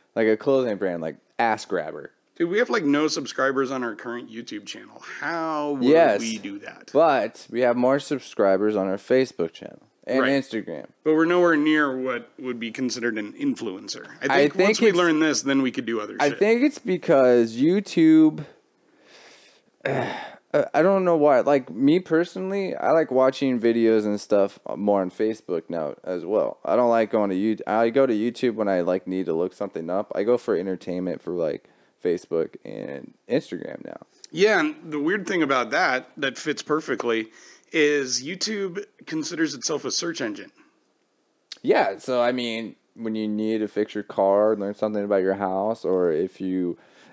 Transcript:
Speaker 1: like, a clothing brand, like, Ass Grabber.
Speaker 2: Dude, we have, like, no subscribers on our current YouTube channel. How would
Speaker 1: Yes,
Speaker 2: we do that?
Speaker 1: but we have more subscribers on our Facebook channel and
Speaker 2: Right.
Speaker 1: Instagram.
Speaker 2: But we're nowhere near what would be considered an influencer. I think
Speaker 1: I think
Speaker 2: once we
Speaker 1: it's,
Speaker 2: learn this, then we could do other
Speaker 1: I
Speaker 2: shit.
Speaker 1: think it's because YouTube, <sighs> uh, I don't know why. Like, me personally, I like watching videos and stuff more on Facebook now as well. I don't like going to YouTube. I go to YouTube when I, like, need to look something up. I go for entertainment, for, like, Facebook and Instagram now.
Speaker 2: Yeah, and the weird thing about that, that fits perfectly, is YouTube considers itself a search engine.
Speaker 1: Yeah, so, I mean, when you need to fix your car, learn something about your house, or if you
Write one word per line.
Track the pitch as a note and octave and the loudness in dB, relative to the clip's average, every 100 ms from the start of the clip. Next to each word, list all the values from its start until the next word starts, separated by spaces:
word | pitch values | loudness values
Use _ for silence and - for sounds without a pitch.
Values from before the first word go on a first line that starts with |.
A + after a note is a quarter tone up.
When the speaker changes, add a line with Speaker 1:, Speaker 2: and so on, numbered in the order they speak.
| _ - | _ 0
Speaker 1:
like, | A2 | 2
a | G#2+ | 2
clothing | - C3+ B2 G2 | 2 2 2 -2
brand, | F#2+ E2+ | -4 -4
like, | D#2+ - _ - | -6 -10 _ -2
Ass | A#2 G#2+ - | 0 0 -4
Grabber. | F#2 D#2 D#2 C#2+ _ _ - | -6 -6 -10 -16 _ _ -6
Speaker 2:
Dude, | E3+ | -2
we | G3+ | 0
have, | A#3+ | 0
like, | A#3 | 0
no | D3 C#3+ D#3 | 0 2 0
subscribers | E3 B2+ - C3+ C3+ C3 | -2 -8 -2 -2 0 -2
on | C3+ | -4
our | A#2+ G2+ | -8 -10
current | B2 A#2+ B2 | -12 -12 -12
YouTube | A2 A2+ G#2 G2+ | -14 -12 -14 -14
channel. | G#2+ G2+ - - - | -16 -18 -20 -18 -10
How | C#3+ E3 D#3+ D3+ D3 | -6 -4 -4 -4 -2
would | C#3 | 0
Speaker 1:
Yes, | B2 D#3+ D3+ G#2 | 6 6 6 4
Speaker 2:
we | A2+ A2 | -2 -6
do | G#2 G2+ | -8 -14
that? | - - - | -16 -20 -2
Speaker 1:
but | C#3 D#3+ C3+ A2 - - | 2 4 4 0 -6 -8
we | A2+ | 0
have | B2 A#2+ | 2 2
more | B2 C#3 | 2 2
subscribers | - C3+ - - G2 F#2+ G#2+ G#2 | -2 -8 -6 2 4 4 2 0
on | F#2+ | -2
our | G2 | -4
Facebook | - B2+ B2+ - E2 | 0 2 2 -2 -6
channel | - - - _ _ - | -6 -18 -18 _ _ -4
and | C3 | 0
Speaker 2:
Right. | C3 C#3 | 2 0
Speaker 1:
Instagram. | - A2+ - D#2 - _ | -2 -8 -8 -12 -14 _
Speaker 2:
But | D#3 | 0
we're | D#3 D#3+ | 2 4
nowhere | F3+ F3 D#3 | 4 4 4
near | D3+ D#3 C#3+ C3 | 2 2 2 -2
what | C3 A#2+ A#2 - | -4 -6 -10 -14
would | B2+ A#2+ | -10 -8
be | A2+ | -8
considered | A2 B2+ B2 A#2 A2 | -6 -6 -4 -4 -4
an | G#2 | -8
influencer. | - C#3+ A#2 A#2 F#2+ G#2 B2+ - - | -6 -4 -4 -6 -10 -12 -14 -14 -8
I | C#3 | 0
think | |
Speaker 1:
I | C#3 C#3+ | 2 2
think | F#3 | 2
Speaker 2:
once | F#3+ G#3+ | 0 4
we | A3+ | 4
Speaker 1:
it's, | F3 | 4
Speaker 2:
learn | F3 D#3 | 2 2
this, | D#3 C#3+ | 2 0
then | C#3 C#3 | 0 0
we | C3 | 0
could | C3 A#2 | -2 -6
do | A2+ | -6
other | G#2 - | -6 -2
Speaker 1:
I | D3 | -2
Speaker 2:
shit. | D3 | 2
Speaker 1:
think | G#3 A#3 | 2 4
it's | C#4+ - | 2 0
because | - F3+ - C#3+ B2+ B2 A#2 A2+ | -4 -4 2 6 6 6 4 2
YouTube, | D3+ G3 G3+ - D#3+ D#3+ D#3 D3+ D3+ | 2 2 0 4 6 8 6 4 -14
<sighs> | _ _ _ _ _ _ - - - _ _ _ _ - | _ _ _ _ _ _ -20 -20 -20 _ _ _ _ -4
uh, | C3+ - - - - _ D3 - | -4 -4 -8 -14 -18 _ -2 0
I | C#3+ | 2
don't | F3 G3 F#3 | 4 4 2
know | E3 | 4
why. | D3 C3 | 6 6
Like, | A#2 C#3 B2+ | 4 2 0
me | F2+ C#3 E3+ | 0 2 2
personally, | F#3 D#3+ F3 F#3+ F#3+ G3 F#3+ - | 2 0 0 -6 -6 -4 -4 -2
I | A2+ | 2
like | D#3+ D#3 | 2 2
watching | B2+ C3 C3+ C3+ B2 | 2 2 2 -2 2
videos | A#2 A#2 A2+ A2 G#2 | 2 4 4 4 2
and | G#2 | -4
stuff | - G2+ G2 - - D2+ | 0 2 2 -2 -12 -4
more | G#2 G2+ | 2 2
on | F#2 | 0
Facebook | - A2 A2 - E2+ - | -2 -2 -2 -6 -6 -4
now | E2 D2 - | -6 -6 -8
as | - F2+ E2 | -8 -8 -2
well. | G#2 C2 - - | 0 0 -4 -2
I | G#2+ | 2
don't | A#2+ | 4
like | A2+ A2 | 2 2
going | A2+ G2+ | 0 0
to | F#2 | 0
YouTube. | G#2+ G#2+ - | 0 -2 -2
I | G#2+ A#2 | 0 2
go | B2+ C3+ | 2 2
to | |
YouTube | G#2+ A#2 A#2+ B2+ A2 | 2 -2 -2 -2 -2
when | G#2 | 0
I, | F#2 | 0
like, | F2 F#2 F#2 | 0 -2 -2
need | F#2 F2 | -6 -2
to | |
look | E2 F2+ | -2 -2
something | - G2+ E2 E2 | -6 -10 -8 -6
up. | F#2+ G#2+ - | -4 -4 -4
I | |
go | G#2 A#2+ | 0 0
for | - F2 | 0 -2
entertainment, | F#2+ F2+ - F2+ F2+ E2 | -2 -8 -6 -6 -6 -8
for, | - | -6
like, | F2 D#2+ - _ _ _ _ F2 | -4 -4 -6 _ _ _ _ -4
Facebook | F2 - E2 - - | -4 -4 -4 -4 -8
and | G1+ G#1+ G#1 C#2 - _ - | -16 -12 -10 -12 -14 _ -4
Instagram | B2+ - F#2+ - - - | -4 -4 -12 -10 -14 -14
now. | G1+ - _ - | -18 -20 _ -12
Speaker 2:
Yeah, | D#3 G#3 G3 | 0 2 2
and | D#3 D3+ E3+ | 0 -4 -10
the | D3 | -4
weird | D3+ G3+ F#3 | -2 -2 -2
thing | F#3 | -2
about | C#3+ C3+ A#2 | 0 0 0
that, | C#3+ F3 B2+ B2+ - | 0 0 -2 -6 -6
that | C#3 A#2+ | -6 -6
fits | D3+ C#3+ | -6 -6
perfectly, | - D#3 D#3 B2+ A#2+ A2+ A2 - - - _ | -2 -4 -2 -4 -2 -2 -4 -12 -20 -20 _
is | E3 D3 D3 B2+ B2 | 2 2 2 -2 -6
YouTube | C3+ F#3 G#3 G#3+ G3 F3+ G#3 _ - | -6 -8 -6 -6 -6 -8 -14 _ -10
considers | D#3+ D3 E3 D#3+ | -8 -6 -4 -4
itself | C3+ - D3 C3 | -4 -6 -6 -4
a | |
search | - E3+ D#3+ | -6 -6 -6
engine. | A#2+ G#2 F2+ _ _ _ _ _ _ _ _ _ - - | -8 -8 -14 _ _ _ _ _ _ _ _ _ -20 -8
Speaker 1:
Yeah, | B2+ C4+ A#2+ G2 | 0 2 2 -2
so, | - B2 | -4 0
I | A#2+ | 0
mean, | B2+ A#2+ A2+ A2 - _ - | 0 -4 -6 -8 -14 _ -10
when | A2+ A2 | -6 -4
you | G#2+ | -4
need | G#2+ A2 A2 | -2 -2 -2
to | G#2+ | -2
fix | - G#2 G#2+ | -4 -4 -4
your | |
car, | G2+ - G2 G2+ G#2+ G#2+ | -8 0 2 4 2 0
learn | G2+ G#2 | -4 -4
something | G#2+ G#2+ | -4 -4
about | G2+ G2 | -2 0
your | F#2 F#2+ | 0 0
house, | F#2+ F#2+ G#2 A2+ | -2 -2 -2 -4
or | E2+ F#2 F2 | -2 0 2
if | D#2 F#2 - | 0 -2 -4
you | F#2+ F#2 F2 E2 _ _ - | -4 -2 -4 -6 _ _ -20